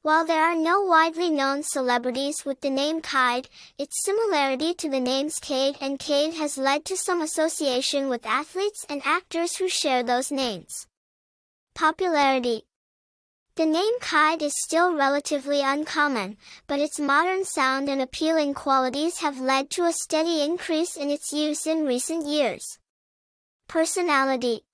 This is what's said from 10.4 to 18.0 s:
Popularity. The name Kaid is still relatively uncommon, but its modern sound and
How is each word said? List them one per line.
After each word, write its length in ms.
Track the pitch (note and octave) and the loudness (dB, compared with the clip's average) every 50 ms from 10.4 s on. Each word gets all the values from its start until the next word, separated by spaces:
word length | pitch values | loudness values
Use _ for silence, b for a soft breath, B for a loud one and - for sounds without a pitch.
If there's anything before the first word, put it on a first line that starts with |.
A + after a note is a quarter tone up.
| C4+ B3 G#3 F3 - _ - - - _ _ _ _ _ _ _ _ _ _ _ _ _ _ _ _ _ _ | -2 -2 -4 -6 -10 _ -12 -12 -12 _ _ _ _ _ _ _ _ _ _ _ _ _ _ _ _ _ _
Popularity. 880 | - E4+ D#4 E4 - F#4+ F4+ E4 D4 C#4+ C4+ C4+ C4 A#3+ B3 A#3 A3 - _ _ _ _ _ _ _ _ _ _ _ _ _ _ _ _ _ _ | 0 0 0 2 2 0 0 2 4 4 4 2 2 0 0 -2 -2 -6 _ _ _ _ _ _ _ _ _ _ _ _ _ _ _ _ _ _
The 80 | - D#4+ | 0 2
name 340 | D#4+ D#4 E4 F#4+ G#4+ A#4 B4 - | 2 4 2 2 2 0 -2 -4
Kaid 400 | - E4+ D#4 D4+ D#4 D#4+ E4 D#4 | 0 2 4 4 4 2 0 -2
is 100 | D4 - | -2 -2
still 400 | - - - - D#4+ F4 F4+ F4 | -2 -4 0 2 2 4 4 4
relatively 680 | D4+ C#4 C4+ C#4 C#4+ C#4+ - D4+ C#4+ C4 C#4+ C#4+ C#4+ C#4 | 2 2 2 2 0 0 -2 -4 -4 -2 0 0 0 2
uncommon, 720 | C4+ C#4 D4 D4+ D#4 - D#4+ D4 D4 C#4 A3+ G3 F#3+ G#3+ B B B B B B | 0 0 0 -2 -4 0 0 2 2 2 -2 -4 -6 -8 B B B B B B
but 120 | _ C#4+ C#4+ | _ -2 0
its 220 | D4 D4+ - - | 0 -2 -2 -2
modern 460 | D4 C#4 C#4 C#4+ E4+ F4+ F#4+ F#4+ G4 | 0 2 4 4 4 2 2 0 -2
sound 420 | - - - C4 C4 C4 C4+ C#4 C#4 | -4 -2 0 2 2 2 0 0 -2
and 140 | C#4 C#4 | 0 -2